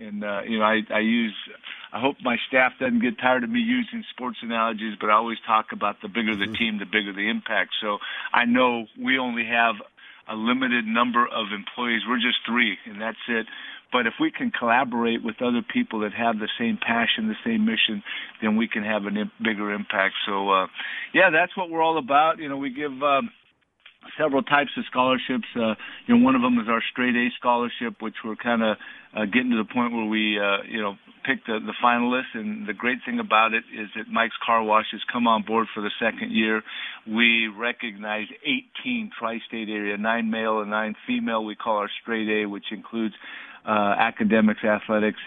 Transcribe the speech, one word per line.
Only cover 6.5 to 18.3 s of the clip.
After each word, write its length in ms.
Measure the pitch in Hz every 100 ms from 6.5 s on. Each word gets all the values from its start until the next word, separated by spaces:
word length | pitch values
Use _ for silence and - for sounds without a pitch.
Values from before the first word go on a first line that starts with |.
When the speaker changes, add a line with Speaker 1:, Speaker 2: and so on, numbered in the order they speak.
Speaker 1:
team, 240 | 110 113 104
the 80 | 95
bigger 260 | 104 101
the 160 | 98 104
impact. 440 | 117 110 104 90 -
So 180 | 107 101 - - -
I 120 | 120
know 420 | 120 127 127 120 110 -
we 220 | 123 131
only 280 | 127 117 113
have 280 | 117 117 107 - _ - - -
a 80 | 110
limited 500 | 113 127 127 120 110
number 400 | 117 123 120 120
of 240 | 113 104
employees. 500 | 104 - - 120 113 110
We're 120 | 123
just 180 | 120 113 -
three, 320 | 117 113 92 117
and 140 | 104
that's 180 | 113 110 -
it. 220 | 113 110 - - - -
But 160 | 123 113
if 80 | -
we 100 | 156
can 220 | - 123
collaborate 720 | - 117 120 131 117 117 117
with 180 | 113 -
other 180 | 123 120
people 380 | 110 123 120 110
that 120 | 104
have 260 | 98 117 110
the 100 | 107 -
same 220 | 117 104
passion, 460 | - 117 113 - 110
the 80 | 107
same 200 | 120 113
mission, 400 | 110 110 - 104 - - -